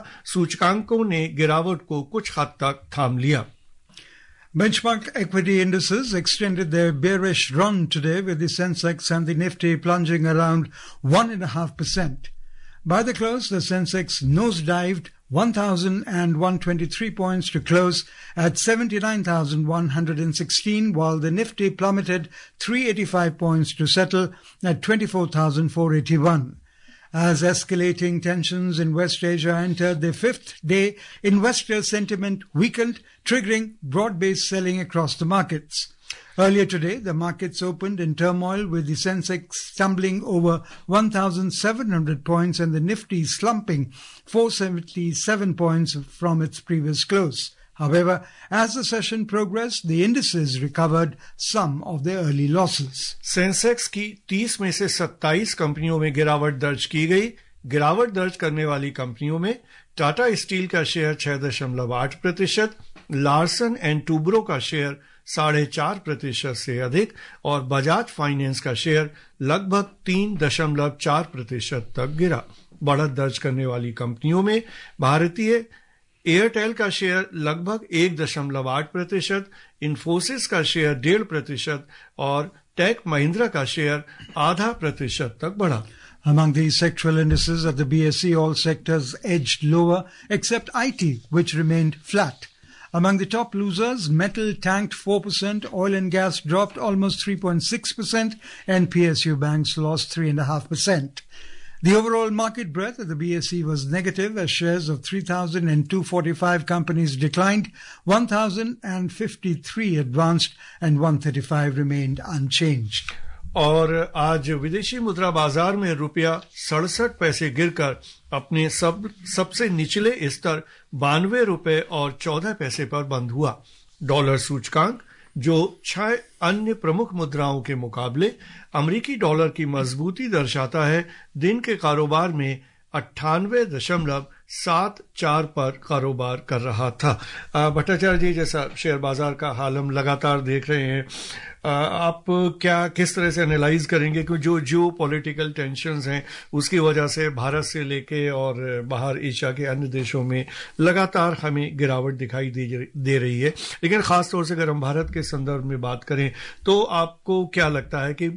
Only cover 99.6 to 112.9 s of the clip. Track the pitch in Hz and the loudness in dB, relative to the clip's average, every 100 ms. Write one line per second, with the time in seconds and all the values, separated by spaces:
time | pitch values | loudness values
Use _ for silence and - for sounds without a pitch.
99.6 | 147 - 156 156 - 170 160 147 139 151 | 0 0 -2 -2 -4 -2 0 0 0 -2
100.6 | - 156 - 175 139 - - - - - | -4 -2 0 0 -2 -10 -18 -14 -12 -12
101.6 | - - 170 214 226 226 220 214 220 226 | -12 0 4 6 4 2 2 0 -2 -2
102.6 | 185 156 208 247 180 151 170 170 170 175 | -6 -4 -6 -6 -8 -4 -2 -2 -2 -2
103.6 | 156 151 135 175 185 185 202 214 160 - | -2 -2 -2 -2 -2 -2 -2 -2 -2 0
104.6 | 170 175 156 147 - 196 175 180 180 180 | 0 0 0 -4 -4 -6 -2 -2 -2 0
105.6 | 170 151 147 190 165 180 165 165 180 175 | 2 2 2 0 0 0 0 0 2 2
106.6 | - 175 165 165 160 135 151 175 190 208 | 0 -2 0 0 0 0 0 2 2 2
107.6 | 180 - - - - 214 240 208 220 190 | 0 -6 -20 -6 2 2 4 2 0 0
108.6 | 226 240 202 185 180 - 220 - 185 165 | -4 -6 -6 -4 -4 -4 -6 -4 -4 -4
109.6 | - 220 214 156 131 135 165 170 - - | -4 -4 0 0 2 2 4 4 0 -4
110.6 | - - 165 143 160 147 147 131 135 151 | -20 -4 2 4 4 2 0 -2 0 0
111.6 | 147 135 143 143 135 139 - 156 135 - | 0 0 0 0 -2 -4 -4 -4 -2 0
112.6 | 160 135 107 | 2 0 -2